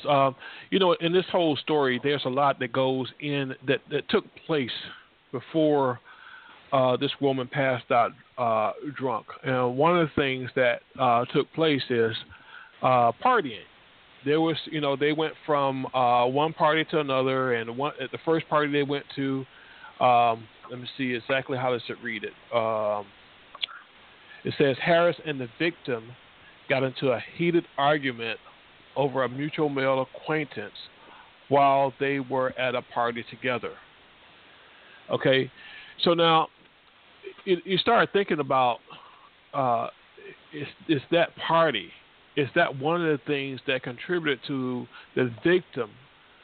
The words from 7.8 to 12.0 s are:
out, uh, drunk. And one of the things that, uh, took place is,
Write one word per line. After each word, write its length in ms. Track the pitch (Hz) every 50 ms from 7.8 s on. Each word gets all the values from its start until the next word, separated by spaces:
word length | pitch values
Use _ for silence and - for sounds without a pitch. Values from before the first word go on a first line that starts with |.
| - -
out, 200 | 135 120 113 98 - - - _ _ -
uh, 320 | 123 117 110 110 107 101 92 - - 151 135 113
drunk. 300 | 127 131 117 107 - - - - -
And 340 | 135 131 127 127 123 123 131
one 220 | 147 165 175 175
of 80 | 165 147
the 60 | - -
things 300 | 143 135 131 131 127 120 -
that, 260 | 139 127 120 120 - - _ _ -
uh, 260 | 127 123 117 117 120
took 260 | - - 156 127 - -
place 300 | 156 160 160 147 135 - -
is, 260 | 127 117